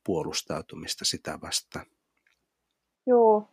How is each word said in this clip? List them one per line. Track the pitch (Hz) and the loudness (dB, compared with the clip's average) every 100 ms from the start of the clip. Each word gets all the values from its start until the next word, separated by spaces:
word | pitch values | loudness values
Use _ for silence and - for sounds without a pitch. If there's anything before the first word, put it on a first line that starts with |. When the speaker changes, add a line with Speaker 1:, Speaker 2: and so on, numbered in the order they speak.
Speaker 1:
puolustautumista | - 85 76 - - 76 - - - - - | -4 -4 -4 -8 -8 -10 -10 -16 -10 -6 -4
sitä | - - 76 | -6 -8 -12
vastaan. | - - - - - _ _ _ _ _ _ _ _ _ _ _ - | -6 -8 -8 -14 -14 _ _ _ _ _ _ _ _ _ _ _ 2
Speaker 2:
Joo, | 247 226 214 208 | 6 6 4 0